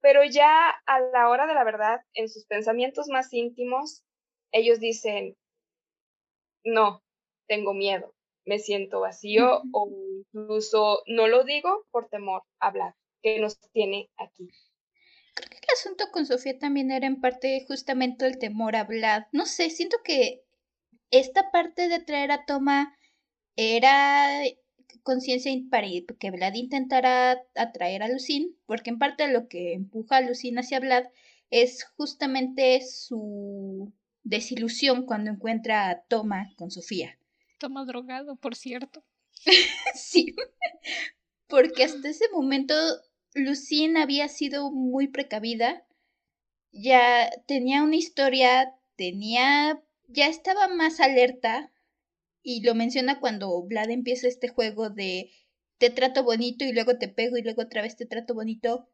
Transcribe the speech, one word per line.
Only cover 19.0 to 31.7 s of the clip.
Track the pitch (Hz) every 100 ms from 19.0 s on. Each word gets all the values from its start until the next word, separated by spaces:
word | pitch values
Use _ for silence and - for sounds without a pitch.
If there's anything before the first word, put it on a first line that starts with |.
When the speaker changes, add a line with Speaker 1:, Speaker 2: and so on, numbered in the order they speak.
| 220 214 214
Speaker 2:
No | 294 381
sé, | - 330
siento | 330 359 466
que | - 285 220 - _ _ _ _ _ _ _
esta | 254 262 381 392
parte | 349 330 339 349
de | 339
traer | 339 294 285
a | 285 285
Toma | 277 277 277 285 _ _ _ _ _ _ -
era | 220 226 262 277 277 285 285 285 277 - _ _ _ _
conciencia | - 254 262 254 269
in-, | 262 262
para | 240 202 180 175 -
que | 196
Vlad | 185 185
intentara | 214 254 269 262 262 254 254 254 254 254 -
atraer | 226 - 180 196
a | 220
Lucine, | 269 262 285 349 - -
porque | 220 233
en | 233
parte | 277 285 294
lo | 247 233
que | 175 175
empuja | 190 190 220 220 262
a |
Lucine | 254 247 247 240
hacia | 247 262
Vlad | 262 254 254 _ _ _ _
es | 233 247